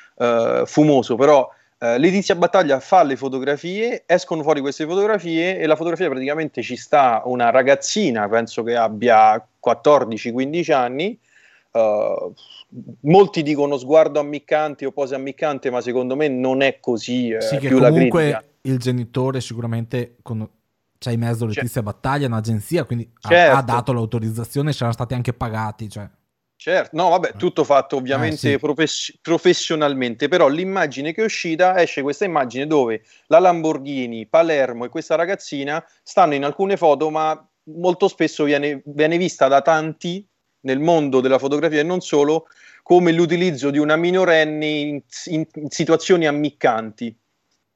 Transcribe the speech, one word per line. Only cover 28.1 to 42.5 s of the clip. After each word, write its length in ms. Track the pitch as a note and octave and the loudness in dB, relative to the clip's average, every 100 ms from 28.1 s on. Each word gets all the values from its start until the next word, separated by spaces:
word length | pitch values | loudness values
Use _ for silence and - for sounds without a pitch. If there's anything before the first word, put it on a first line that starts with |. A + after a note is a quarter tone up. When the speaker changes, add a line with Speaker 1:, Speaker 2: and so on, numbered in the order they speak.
| C3+ D#3 D3+ D3 | -2 -2 -2 0
Speaker 2:
sì. 60 | C#3 | 0
Speaker 1:
profes-, 580 | D3 C#3+ D#3 - - - | -2 -2 -2 -2 -10 -12
professionalmente, 1040 | - E3+ F3+ - - D#3+ D3 C3 B2 A#2 D3 | -2 2 4 2 0 -2 0 0 -4 -2 0
però 180 | F3 C#3+ | 4 4
l'immagine 640 | D#3 F#3+ F#3+ D#3 B2+ D3+ | 2 -2 -2 -4 -4 -8
che 80 | E3 | -4
è 40 | A3 | -4
uscita, 540 | - F3 D#3+ F3+ F#3 | -4 -6 0 2 2
esce 200 | E3 - | 0 -2
questa 240 | C#3 C#3+ G3 | -6 -4 -2
immagine 400 | D#3+ B2 B2+ D3 | -2 -2 -4 0
dove 360 | D3+ A#2+ G#2+ - _ _ | 0 0 -2 -10 _ _
la 120 | D#3+ | 4
Lamborghini, 840 | F#3 E3+ D#3+ D3+ C#3 C3+ B2 A2+ G#2+ | 6 2 -2 -4 -6 -8 -8 -8 0
Palermo 580 | D#3+ E3 D3 B2 A#2 A#2+ | 2 2 2 0 -4 -8
e 40 | |
questa 260 | E3 - D#3+ | -10 -4 -2
ragazzina 680 | F3 G3 - C#3+ C#3 D#3+ - _ | -2 -6 -8 -10 -6 -8 -10 _
stanno 340 | - - E3+ C#3 | -4 2 2 2
in 80 | C#3+ | -2
alcune 320 | D3 G3 G3 | -2 -2 2
foto, 320 | E3 C#3 D#3 | 2 2 0
ma 380 | D#3 D#3 D#3 _ _ - | -2 -4 -4 _ _ -20
molto 420 | D#3+ F3+ E3+ F#3+ | -4 -2 0 -2
spesso 380 | - D#3+ - D3 | 0 -4 0 -2
viene, 360 | C#3+ D3 C#3 D3 | 0 -2 -6 -8
viene 320 | D3 D3+ E3+ | -2 0 0
vista 300 | F#3 - C3+ | -2 0 2
da 140 | C#3 | 4
tanti 640 | E3 D#3+ D#3+ D#3 F3 F#3 G#3 _ _ _ | 2 0 -2 -8 -10 -10 -12 _ _ _
nel 180 | C3 C3 | -6 -2
mondo 400 | E3 E3 C#3+ B2+ | 2 2 2 0
della 200 | B2+ C3 | 2 0
fotografia 420 | C3+ D3 D#3+ D3+ | 0 -2 0 0
e 20 | |
non 160 | D#3+ F#3 | -2 -4
solo, 480 | - D3 C#3+ D#3+ - | -2 0 2 0 -4